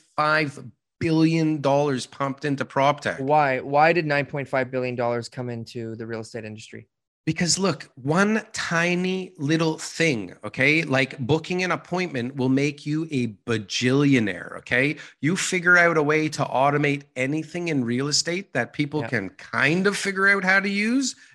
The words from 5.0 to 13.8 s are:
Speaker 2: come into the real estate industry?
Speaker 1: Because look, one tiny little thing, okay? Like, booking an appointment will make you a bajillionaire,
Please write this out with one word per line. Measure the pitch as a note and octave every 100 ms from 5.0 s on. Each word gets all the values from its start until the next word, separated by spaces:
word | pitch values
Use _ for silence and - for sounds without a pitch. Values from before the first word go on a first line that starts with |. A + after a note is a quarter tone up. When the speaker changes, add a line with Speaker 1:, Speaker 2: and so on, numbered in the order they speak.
| A#2+ A#2+ A#2
Speaker 2:
come | - B2
into | A#2 A2+ B2 A2+
the | A2+ A2+
real | A2+
estate | A2 A#2
industry? | G#2+ G#2+ - A2 - _ _ _ -
Speaker 1:
Because | D#3 F3 F3
look, | F#3+ C#3+ - -
one | B2 E3 G3+ G#3+ -
tiny | - - E3 F3 F3 F#3 F#3 F3+ -
little | C#3+ D#3+ E3 D#3+
thing, | - - E3 A#2 F2 -
okay? | G#2+ - C3+ D#3
Like, | D#3+ C3 C3+ -
booking | A#2+ D#3 E3 F3+
an | F3+
appointment | D3+ - F3 F3+ C#3 A#2+
will | C#3 B2+
make | C3+ C#3+ C#3+ D3
you | D3+ D#3+
a | C#3 A#2+ G2+ -
bajillionaire, | A2+ G2+ -